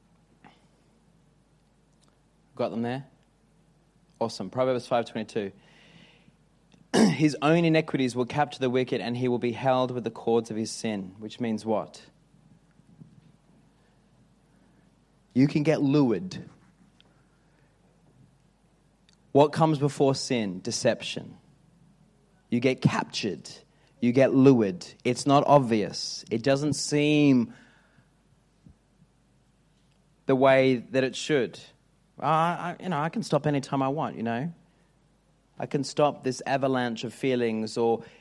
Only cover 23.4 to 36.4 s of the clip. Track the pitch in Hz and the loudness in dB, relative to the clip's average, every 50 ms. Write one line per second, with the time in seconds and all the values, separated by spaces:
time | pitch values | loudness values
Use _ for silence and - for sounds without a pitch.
23.4 | - - - - - _ _ _ _ _ _ - - 120 120 131 131 117 120 135 | -12 -18 -20 -20 -20 _ _ _ _ _ _ -2 0 2 4 4 4 4 6 6
24.4 | 131 139 135 120 107 98 90 87 - - - _ - 127 123 - - 143 139 143 | 8 8 8 6 4 0 -2 -6 -10 -18 -14 _ -4 -2 -2 -2 2 4 4 4
25.4 | - - 143 147 135 113 113 107 95 - - - - - - - - - - 117 | 6 6 6 6 6 4 0 0 0 -2 -6 -10 -10 -12 -12 -12 -10 -6 -4 -2
26.4 | 117 139 135 139 147 151 143 - - - 147 147 147 147 151 147 147 143 135 123 | 0 2 0 2 0 -2 -2 -4 -4 -2 0 2 2 4 4 6 6 6 6 4
27.4 | 117 - - - - _ _ _ _ _ _ _ _ _ _ _ _ _ _ _ | 4 0 -4 -16 -20 _ _ _ _ _ _ _ _ _ _ _ _ _ _ _
28.4 | _ _ _ _ _ - - _ _ _ _ _ _ _ _ _ _ _ _ _ | _ _ _ _ _ -20 -20 _ _ _ _ _ _ _ _ _ _ _ _ _
29.4 | _ _ _ _ _ _ _ _ _ _ _ _ _ _ _ _ _ - 135 127 | _ _ _ _ _ _ _ _ _ _ _ _ _ _ _ _ _ 0 0 4
30.4 | 135 135 131 135 131 131 131 117 104 - 107 131 131 131 - - - - 156 139 | 6 6 6 6 4 4 2 0 -2 -4 -2 -2 -2 -2 -4 -6 -4 -2 0 0
31.4 | 117 87 - - - - _ _ _ _ _ _ _ _ _ - - 139 160 156 | 0 -2 -6 -12 -20 -20 _ _ _ _ _ _ _ _ _ -6 -2 0 0 0
32.4 | 165 170 170 - - 175 175 - - 185 175 143 147 165 - 240 160 - - 147 | 0 0 -2 -4 -8 -10 -10 -10 -8 -6 -4 -2 -4 -4 -4 -6 -6 -2 -2 0
33.4 | 143 151 147 139 135 - - 135 135 131 139 160 143 110 69 - 110 117 117 117 | 0 0 -2 -2 -2 -4 -4 -2 -2 -2 -2 -4 -6 -6 -6 -6 -6 -4 -4 -4
34.4 | 139 170 170 - _ _ _ _ _ _ _ _ _ _ _ _ _ _ _ _ | -6 -8 -10 -14 _ _ _ _ _ _ _ _ _ _ _ _ _ _ _ _
35.4 | _ _ _ - - 123 - 147 135 - - - 151 143 139 - - 131 127 - | _ _ _ -12 -10 -6 -4 -4 -4 -4 0 0 0 0 0 -2 -6 -6 -6 -6